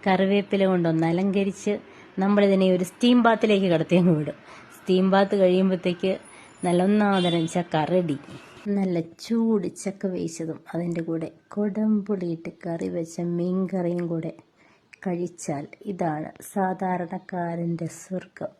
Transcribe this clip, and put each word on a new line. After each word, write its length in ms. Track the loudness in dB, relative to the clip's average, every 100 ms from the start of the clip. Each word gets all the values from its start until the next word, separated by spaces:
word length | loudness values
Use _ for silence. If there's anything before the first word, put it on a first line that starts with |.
| 2
കറിവേപ്പില 600 | 2 4 2 0 0 2
കൊണ്ടൊന്ന് 360 | 2 2 2 0
അലങ്കരിച്ച് 640 | 0 0 0 -2 -4 -4 -4 -8 -20 -14 -2
നമ്മളിതിനെ 440 | 2 4 4 4 4
ഒരു 120 | 2 0
സ്റ്റീം 280 | 0 4 6 4
ബാത്തിലേക്ക് 440 | 2 2 2 4
കടത്തി 240 | 2 4 4
അങ്ങ് 140 | 4 2
വിടും. 180 | 0 -10 -16 -20 -20 -16
സ്റ്റീം 300 | 0 2 4
ബാത്ത് 200 | 4 4 4
കഴിയുമ്പോഴത്തേക്ക് 720 | 4 6 4 2 -2 -2 -2 -4 -8 -20 -20 -6 0
നല്ല 140 | 2 4
ഒന്നാന്തരം 560 | 4 4 2 2 0 0
ചക്ക 300 | -2 -2 -2 2
റെഡി. 260 | 2 0 -4 -8 -18 -20 -12 -4 -2
നല്ല 180 | 0 -2 -4 -10
ചൂട് 420 | -4 0 2 0 -2 -6
ചക്ക 200 | -8 -6 -6
വേവിച്ചതും 480 | -4 -6 -6 -8 -10 -8
അതിൻ്റെ 280 | -6 -4 -4 -4
കൂടെ 200 | -6 -6 -14 _ -4
കൊടംപുളിയിട്ട് 960 | -4 -2 0 0 0 -4 -4 -6 -10 -12 -8
കറി 220 | -6 -6 -6
വെച്ച 240 | -6 -6 -4 -2
മീൻ 220 | -2 -2 -2
കറിയും 320 | -2 -2 -2 -4
കൂടെ 200 | -4 -6 -12 _ _ _ _ _ -10
കഴിച്ചാൽ 600 | -6 -6 -6 -8 -8 -8 -8 -14 -12
ഇതാണ് 400 | -4 -4 -4 -8 -14 -8
സാധാരണക്കാരൻ്റെ 1300 | -2 -2 -2 -2 -4 -4 -10 -10 -6 -6 -4 -4 -4 -6 -10
സ്വർഗം. 500 | -10 -10 -10 -12 -12 _